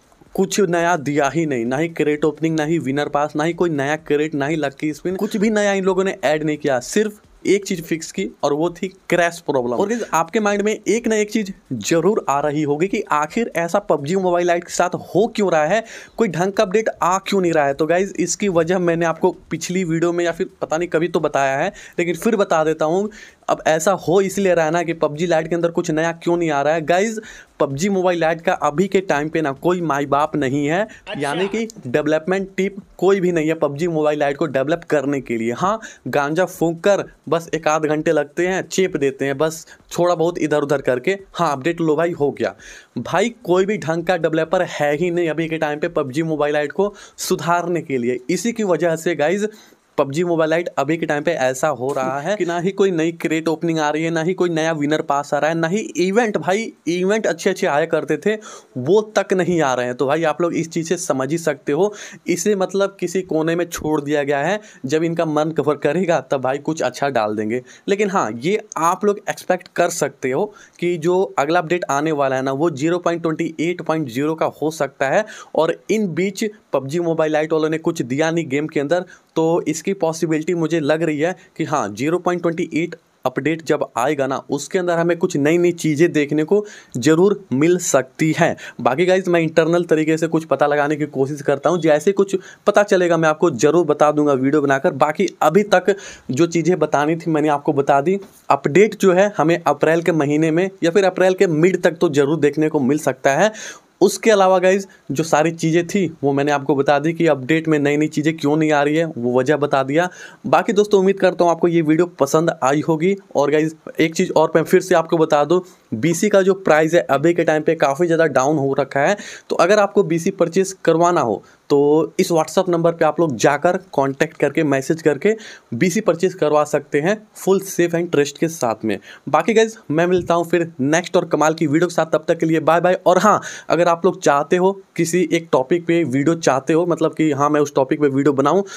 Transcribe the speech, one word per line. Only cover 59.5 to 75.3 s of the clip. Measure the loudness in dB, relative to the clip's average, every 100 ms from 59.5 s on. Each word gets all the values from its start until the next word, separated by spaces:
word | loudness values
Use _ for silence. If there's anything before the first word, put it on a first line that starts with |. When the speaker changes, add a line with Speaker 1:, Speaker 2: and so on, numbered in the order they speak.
| 2
Speaker 1:
आ | 2
रहे | 0 -2
हैं। |
तो | -2 0
भाई, | 0
आप | 0 0
लोग | -2
इस | -2 -4
चीज़ | -4 -4
से | -4
समझ | -2 -2 -2
ही | -2
सकते | -2 -4 -2
हो, | 0 -2 -4 -16 -10 -4
इसे | -2 0 0
मतलब | 0 -2 -2 -4
किसी | -6 -4
कोने | -4 -2 0 -2
में | -4
छोड़ | -6 -4 -2
दिया | 0 -2
गया | 0 -2
है। | -2 -4 -6 -14 -4
जब | -2
इनका | 0 -2 -2
मन | 0 0
कवर | 0 0 0
करेगा | 0 0 0 0
तब | -2 -2
भाई | -2 -4
कुछ | -4 -4
अच्छा | -4 -4 -2
डाल | 0 -2 -2
देंगे। | -4 -4 -8 -10 -4
लेकिन | -2 0
हाँ, | 0 -2
ये | -2 -2 -2 -4 -2
आप | 0 2
लोग | 0 -2 -4
एक्सपेक्ट | -6 -4 -4 -4 -2
कर | -2
सकते | 0 -4 -4 -4
हो | -2 -4 -8 -20 -6
कि | -4 -2
जो | 0 0 0 -2
अगला | 0 0
अपडेट | 0 -2 -2
आने | -2 0
वाला | 0 0 0
है |
ना, | -2
वो | -2 -2
ज़ीरो | 0 -2 -2
पॉइंट | -2 -2
ट्वेंटी | -2 -4 -4 -4
एट | -4 -4
पॉइंट | -4 -4 -4
ज़ीरो | -2 -2
का | -2 -4 -2
हो | -4
सकता | -2 -6 -2 0
है। | 0 -2